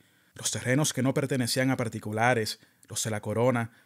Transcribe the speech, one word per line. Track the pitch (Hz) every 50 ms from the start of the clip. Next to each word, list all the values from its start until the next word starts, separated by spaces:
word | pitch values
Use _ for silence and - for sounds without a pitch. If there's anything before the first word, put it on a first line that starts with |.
| _ _ _ _ _ _ -
Los | - - -
terrenos | - 110 - 123 127 147 151 -
que | - 135
no | 127 135 131
pertenecían | - 139 131 143 127 123 113 - 131 131 135
a | 131
particulares, | 127 123 110 - 107 - 107 107 110 117 123 127 113 107 - - - _ _ _ _ _ -
los | 104 -
de | - 117
la | 107 104
corona, | - 107 107 113 120 131 123 117 117 117 _ _ _